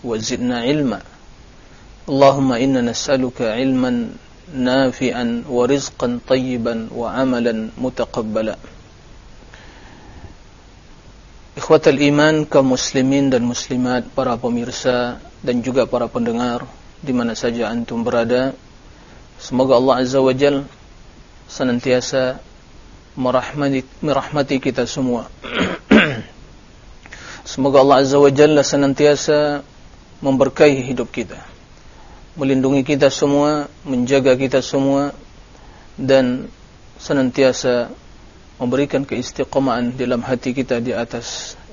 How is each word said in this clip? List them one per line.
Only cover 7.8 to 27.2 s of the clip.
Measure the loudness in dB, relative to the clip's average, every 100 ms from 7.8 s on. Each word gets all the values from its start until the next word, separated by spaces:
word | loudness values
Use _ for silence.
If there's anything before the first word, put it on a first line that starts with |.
| -6 -4 -6 -4 -4 -4 -4 -6 -14 -20 -20 -20 -20 -20 -20 -20 -20 -20 -20 -20 -20 -20 -20 -20 -20 -20 -20 -20 -20 -20 -20 -20 -20 -20 -20 -20 -20 -8
Ikhwatal | 2 4 4 4
iman, | 4 4 4 2
kaum | 2 2 2 0
muslimin | -2 0 2 2 2
dan | 2 0
muslimat, | -4 -6 -4 -2 -2 -4
para | -4 -4 -2
pemirsa | -4 -4 -6 -6 -2 -2 -2 -8 -16 -12
dan | -4 -2
juga | -2 0 0
para | 0 -4
pendengar | -4 -4 -2 -2 -4 -8 -18 -20 -14
di | -4 -2
mana | -2 -4
saja | -4 -2 -4
antum | -4 -6 -4
berada, | -2 -2 0 0 -2 -6 -16 -20 -20 -20 -20 -20 -20 -20
semoga | -6 0 4 4
Allah | 4 2
Azza | 2 2
wa | 2 2
Jal | 2 2 -4 -16 -20 -20 -20 -20 -20 -20 -16
senantiasa | -6 -2 -2 0 0 0 -2 -2 -4 -12 -20 -20 -20 -20 -20 -16 -6
merahmati, | 0 0 -2 -4 -2 -2 -4 -6
merahmati | -2 -2 -2 -4 -2 -2
kita | -2 -2
semua. | -4 -2 -2 -4 -6 -16 -10 -4 -4 -4 4
<clears throat> | 4 4 -2 -10 -18 -20 -20 -20 -20 -20 -20 -20 -20